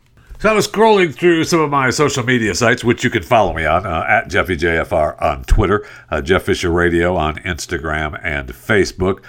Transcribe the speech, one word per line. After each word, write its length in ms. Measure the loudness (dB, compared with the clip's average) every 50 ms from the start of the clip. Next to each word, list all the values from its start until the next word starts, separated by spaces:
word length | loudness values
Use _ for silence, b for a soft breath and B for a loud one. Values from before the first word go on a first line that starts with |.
| _ _ _ b b b b b
So 120 | -2 0
I 40 | 0
was 120 | 0 0
scrolling 480 | -2 0 2 4 4 4 4 2 0 -2
through 300 | 0 2 2 2 2 2
some 160 | 0 0 0
of 100 | 0 0
my 200 | 0 0 0 0
social 340 | 2 2 0 0 0 -2 0
media 280 | 0 0 2 2 0 -2
sites, 260 | 0 2 2 0 2 2
which 220 | 0 0 0 0
you 60 | -2
can 120 | -2 -2 -2
follow 300 | 2 2 2 2 2 0
me 120 | -2 -2
on, 220 | 0 0 0 0
uh, 180 | -2 -4 -4 -2 0
at 200 | 0 0 0 0
Jeffy 280 | -2 -2 0 0 -2
J 220 | 0 0 0 0 0
F 140 | -2 -2 0
R 240 | 0 0 0 -2 -2 -2
on 220 | -2 -2 -2 0
Twitter, 420 | 2 2 4 4 2 2 0 B B B B B B
uh, 100 | -6 -4
Jeff 220 | 0 0 0 0 2
Fisher 280 | 0 -2 -2 0 0
Radio 440 | 0 2 2 2 2 2 2 2 0
on 220 | 0 -2 -2 -4
Instagram 840 | -6 -8 -8 -8 -8 -8 -8 -8 -8 -6 -6 -4 -4 -4 -6 -8 -8 -8
and 240 | -6 -6 -6 -8 -10
Facebook. 760 | -14 -12 -4 0 2 2 2 0 -2 -4 -2 -2 -2 -4 B